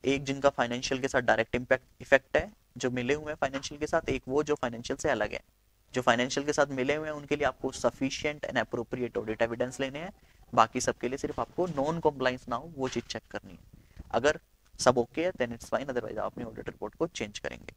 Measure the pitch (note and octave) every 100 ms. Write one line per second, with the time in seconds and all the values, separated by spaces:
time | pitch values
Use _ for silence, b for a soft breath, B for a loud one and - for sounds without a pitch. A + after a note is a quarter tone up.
0 | - C#3 C3+ C#3 C#3 - A#2+ A#2+ C3 C3
1 | C3 C3+ A#2+ A2 A2+ B2+ B2+ C3 _ _
2 | C3 C3+ _ D3 F#3 - _ - B2+ B2
3 | B2 D3 D3+ D#3 C3+ C3+ - D3 D3+ E3
4 | - C3 - C#3 D3+ D3 B2 A#2 B2 C3+
5 | D#3 A#2 G#2+ - - _ _ _ _ C3
6 | B2+ A#2 B2+ C#3+ C#3+ D3 C#3+ C3+ C3 D3+
7 | D#3 D3 C#3+ D3 C#3+ - C3+ - A#2+ -
8 | C3+ - D3+ D3 - B2+ A2+ A#2+ A#2 C3
9 | A#2+ A#2+ A2 A2 A#2 A#2 B2+ B2+ C3+ C#3+
10 | F3 - b b - B2 A2+ B2+ - -
11 | A#2+ C3+ D3 C#3+ A#2 - F3+ C#3+ C#3 E3+
12 | D#3 C#3+ B2+ B2+ - A#2+ D#3+ D3 C3 A#2+
13 | - A2+ _ - G2 F2+ - - B B
14 | - A#2 C3+ D#3 _ _ _ - - B2+
15 | A#2 - F3 - A#2+ A#2 - A#2 C#3 B2
16 | A2 A2 G2+ - A#2 A2 - - G#2+ -
17 | E3+ - G#2 G#2 - A#1+ -